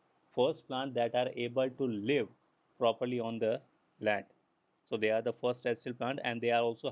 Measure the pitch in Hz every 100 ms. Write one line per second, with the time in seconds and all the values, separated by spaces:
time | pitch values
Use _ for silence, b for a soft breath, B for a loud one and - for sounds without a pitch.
0 | _ _ _ - 135 156 - 131 139 123
1 | 117 123 123 123 120 123 131 131 131 104
2 | 107 143 101 - _ _ _ - 120 110
3 | 123 123 113 113 110 127 - _ _ -
4 | 107 101 - _ _ _ _ _ - 110
5 | 110 113 117 110 123 123 123 - 135 120
6 | 123 139 123 117 120 117 117 113 139